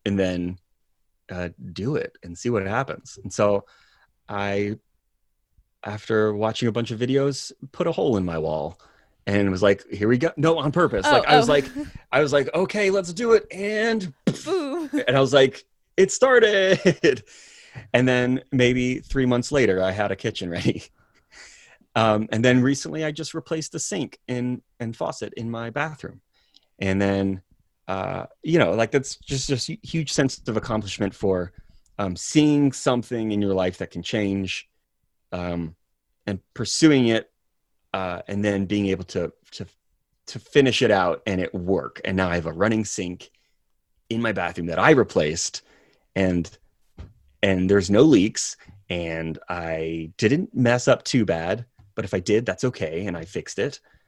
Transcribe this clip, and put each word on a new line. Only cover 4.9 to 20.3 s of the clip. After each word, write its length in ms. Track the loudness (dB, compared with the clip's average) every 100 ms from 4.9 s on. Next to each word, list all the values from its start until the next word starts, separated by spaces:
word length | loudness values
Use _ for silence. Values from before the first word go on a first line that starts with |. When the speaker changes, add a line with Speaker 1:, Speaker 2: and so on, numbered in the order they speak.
| _ _ _ _ _ _ _ _ _
Speaker 1:
after 500 | -12 -12 -2 0 0
watching 340 | 0 -2 -2 -2
a 40 |
bunch 180 | -2 -4
of 100 | -4
videos, 520 | -2 0 0 -4 -10 -16 -18
put 140 | -6 -4
a 60 |
hole 240 | 0 0 0
in 80 |
my 140 | 0 -2
wall 400 | -4 -4 -6 -10 _ _ _ _ -2
and 240 | 0 0
was 120 | 2
like, 240 | 4 2 -2
"Here 180 | -2 0
we 100 | 2
go." 140 | 0 0
No, 220 | 0 2
on 120 | 0
purpose. 340 | 2 2 2 2
Speaker 2:
Oh, 60 |
Speaker 1:
Like, 140 | 4 6
I 100 | 4
was 120 | 6
Speaker 2:
oh. 40 |
Speaker 1:
like, 120 | 2 0 -8 -12 -14 -2
I 80 | 0
was 120 | 2
like, 220 | 2 0
"Okay, 360 | -2 -2 0 0
let's 220 | 0 -2
do 200 | -4 2
it." 140 | 2 2
And 640 | -6 -4 -2 0 -2 -4 -6 -4 -4
Speaker 2:
Boom. 460 | -4 -4 -2 -6 -6 -4 0
Speaker 1:
and 100 | 2
I 40 |
was 120 | 4
like, 320 | 6 4 2 -16 _ _ 2
"It 160 | 2
started." 1120 | 4 4 6 6 4 2 4 2 4 2 2 -4
<laughs> 60 | -20 -20 -20 -20 -20 0
And 140 | 2 4
then 380 | 2 2 -2 -2
maybe 480 | 2 4 2 -2 -4
three 260 | -4 0 2
months 240 | 0 0
later, 320 | 2 2 2
I 80 | 0
had 220 | 0 -4
a 40 | -4
kitchen 320 | -6